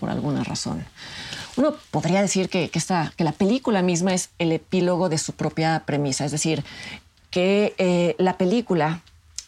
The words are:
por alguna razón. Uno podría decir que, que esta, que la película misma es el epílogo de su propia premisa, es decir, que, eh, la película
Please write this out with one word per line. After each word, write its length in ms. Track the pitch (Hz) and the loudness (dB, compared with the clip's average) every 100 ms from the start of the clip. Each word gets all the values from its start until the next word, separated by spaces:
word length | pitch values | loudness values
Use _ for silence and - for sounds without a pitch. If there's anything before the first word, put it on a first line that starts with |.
por 100 | - | -6
alguna 340 | 120 143 135 | -4 -2 -2
razón. 420 | 123 - - 82 - - - - - - - - | -2 -6 -6 -8 -10 -16 -18 -14 -14 -14 -8 0
Uno 160 | 294 302 - | 0 0 -4
podría 300 | 151 160 190 | -4 0 2
decir 280 | 202 190 190 | 2 0 0
que, 200 | 190 151 | 0 -2
que 100 | 170 | -2
esta, 320 | - 180 151 - | -2 0 -2 0
que 60 | |
la 80 | 165 | 0
película 500 | - 196 254 - 202 | 2 2 2 2 2
misma 320 | 180 170 185 | 2 2 0
es 160 | 185 - - | 0 -4 -2
el 140 | 165 | 0
epílogo 580 | 160 - 185 175 180 180 | 0 0 0 2 2 0
de 80 | 156 | 0
su 160 | - | -4
propia 500 | - 156 - 160 160 - | -4 -4 0 0 0 0
premisa, 380 | 143 143 131 | -2 -2 -2
es 80 | 143 | -4
decir, 320 | 147 165 147 - - - - - _ _ | -2 0 -2 -4 -12 -16 -16 -20 _ _
que, 440 | 180 185 202 208 - | 0 2 4 2 2
eh, 360 | 185 175 175 - | 2 4 2 2
la 200 | 185 175 | 2 2
película 640 | 185 226 233 180 151 170 - - _ - | 2 2 2 2 2 -2 -8 -20 _ -16